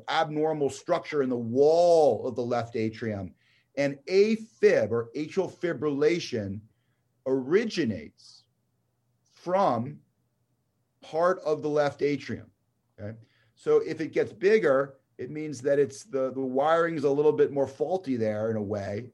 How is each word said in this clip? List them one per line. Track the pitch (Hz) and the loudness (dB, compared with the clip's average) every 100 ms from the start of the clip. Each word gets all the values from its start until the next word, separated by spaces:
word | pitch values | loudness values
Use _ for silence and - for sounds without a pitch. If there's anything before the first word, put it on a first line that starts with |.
| - | -4
abnormal | 147 160 151 156 156 139 | -2 0 0 -2 0 -2
structure | - - - - 147 | -4 -4 -4 -2 -2
in | 131 | 0
the | 123 | -2
wall | 117 123 147 165 175 170 147 107 127 | -2 4 6 6 6 6 6 4 -2
of | 120 | -4
the | |
left | 120 120 117 117 | -2 -2 -2 -2
atrium. | 110 107 113 101 92 _ _ _ _ - | -2 -2 -6 -6 -8 _ _ _ _ -2
And | 139 143 - | -2 -2 0
AFib, | 190 214 220 - - 208 151 107 | 4 4 2 -4 2 4 4 2
or | 117 113 | -2 -4
atrial | 147 151 185 165 | -8 -6 -4 -4
fibrillation, | - 170 143 151 139 151 170 - 117 98 101 - _ _ _ _ _ 131 | -4 -6 -4 -4 0 0 0 -4 -6 -6 -10 -14 _ _ _ _ _ -4
originates | 135 127 190 233 185 131 90 73 _ - - _ _ _ _ _ _ _ _ _ | -2 0 0 0 -4 -4 -4 -10 _ -20 -20 _ _ _ _ _ _ _ _ _
from | _ 170 185 180 117 127 151 _ _ _ _ _ _ _ _ _ _ | _ -2 2 2 0 -4 -12 _ _ _ _ _ _ _ _ _ _
part | - 156 175 180 | -8 0 0 0
of | 151 151 | -2 -2
the | 147 | -2
left | 147 143 139 | 0 0 0
atrium, | 143 143 - 110 - _ _ _ _ - | -2 -2 -6 -12 -12 _ _ _ _ -16
okay? | 101 117 - _ _ _ | -14 -14 -20 _ _ _
So | 151 151 151 | 2 2 2
if | 156 | -6
it | 156 | -4
gets | 165 123 | -2 -4
bigger, | 104 190 220 151 135 143 - _ - | 0 2 4 4 2 0 -8 _ -14
it | 123 | -12
means | 151 156 127 | -8 -10 -6
that | 135 143 | 0 2
it's | 139 - | 2 -2
the, | - 135 131 | -8 -4 -4
the | 127 | -4
wiring's | 131 131 120 165 170 160 | -2 0 2 2 2 0
a | 143 | 0
little | 143 151 | 2 2
bit | 147 135 | 4 2
more | 139 131 | 2 -4
faulty | - 147 185 135 123 | -4 -4 -4 -4 -2
there | 110 107 110 | -2 -2 -2
in | 110 | -4
a | |
way. | 101 104 98 104 117 | -4 -6 -6 -8 -10